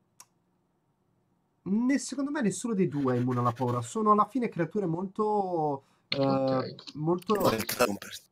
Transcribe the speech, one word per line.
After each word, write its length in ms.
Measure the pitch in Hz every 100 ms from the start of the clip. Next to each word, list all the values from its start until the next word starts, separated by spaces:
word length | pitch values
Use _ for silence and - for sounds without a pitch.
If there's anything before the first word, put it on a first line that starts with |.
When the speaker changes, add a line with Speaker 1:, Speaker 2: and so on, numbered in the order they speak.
| _ _ - _ _ _ _ _ _ _ _ _ _ _ _ _
Speaker 1:
ne-, 340 | 175 208 247 285
secondo 300 | - 262 277
me 120 | 302
nessuno 320 | 208 190 240 196
dei 120 | 160
due 280 | 143 131 123
è 40 |
immune 200 | 123 123
alla 120 | 120
paura, 280 | 120 123 120
sono 300 | 117 220 214
alla 140 | 208 202
fine 240 | 262 214
creature 380 | 170 160 214 180
molto, 960 | 165 196 - 214 208 190 175 151 135 _ _ -
eh, 80 | 139
Speaker 2:
Ok. 800 | 135 135 131 131 127 - - 147
Speaker 1:
molto, 400 | 156 180 - 208
Speaker 3:
No, 160 | -
il 120 | 113 -
Thrall 220 | - 117
non 100 | 98
per- 220 | - - _